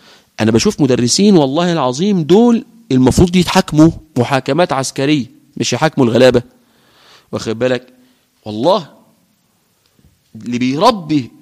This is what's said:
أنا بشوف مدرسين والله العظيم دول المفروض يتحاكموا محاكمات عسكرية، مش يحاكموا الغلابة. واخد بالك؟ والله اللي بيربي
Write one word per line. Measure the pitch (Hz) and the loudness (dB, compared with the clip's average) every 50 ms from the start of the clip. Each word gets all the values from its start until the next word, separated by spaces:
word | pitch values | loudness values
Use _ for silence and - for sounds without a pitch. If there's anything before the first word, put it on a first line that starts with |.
| _ - - _ _ _ - - | _ -20 -20 _ _ _ -6 -2
أنا | 107 110 | -2 0
بشوف | 113 113 - 208 - - | 2 2 0 0 -2 0
مدرسين | 147 127 127 120 123 120 - - 196 208 196 | 0 0 0 0 0 -2 0 2 2 4 4
والله | 165 143 131 135 165 175 180 | 2 2 0 -2 -2 -2 -2
العظيم | 170 160 131 127 123 139 185 214 202 180 | -2 -2 -2 -4 -4 -2 -2 -2 -2 -2
دول | 156 139 175 214 240 240 233 226 - _ _ _ _ - | 0 2 2 4 4 2 2 0 -4 _ _ _ _ -2
المفروض | 135 127 127 123 - - 175 185 - | 0 2 2 2 4 2 2 2 2
يتحاكموا | 180 175 - - 185 - - 151 147 160 165 - - - _ - 123 | 0 0 0 0 -2 -2 0 2 4 4 4 2 -2 -14 _ -4 -4
محاكمات | 120 - 139 131 - - 139 160 180 180 | -2 -2 -2 -4 -2 -2 -2 -2 -2 -2
عسكرية، | 147 135 131 - - - 135 147 151 139 113 - _ _ _ _ - | -2 -4 -6 -6 -6 -4 -2 0 0 -2 -4 -8 _ _ _ _ -8
مش | - 117 - | -6 -4 -4
يحاكموا | 127 - 156 160 - - 131 | -2 -2 -2 -2 0 2 0
الغلابة. | 113 110 117 127 127 123 120 117 - _ _ _ _ _ _ _ _ _ _ _ _ - _ _ - | 2 4 4 4 4 4 2 -2 -4 _ _ _ _ _ _ _ _ _ _ _ _ -20 _ _ -12
واخد | - 113 - 117 110 113 | -12 -10 -8 -8 -6 -4
بالك؟ | 127 127 127 123 - _ _ _ _ _ _ _ _ _ _ _ - | -2 -2 -2 -4 -6 _ _ _ _ _ _ _ _ _ _ _ -14
والله | 107 107 107 123 170 202 208 147 - - _ _ _ _ _ _ _ _ _ _ _ _ _ _ _ _ _ _ _ _ _ _ _ _ _ _ _ - | -10 -8 -2 0 0 0 -2 -4 -10 -20 _ _ _ _ _ _ _ _ _ _ _ _ _ _ _ _ _ _ _ _ _ _ _ _ _ _ _ -20
اللي | 110 104 117 120 120 | -16 -12 -8 -6 -4
بيربي | 123 127 135 151 196 240 233 196 160 151 156 143 117 113 _ _ | -4 -4 -2 2 2 0 0 0 -4 -4 -4 -4 -4 -6 _ _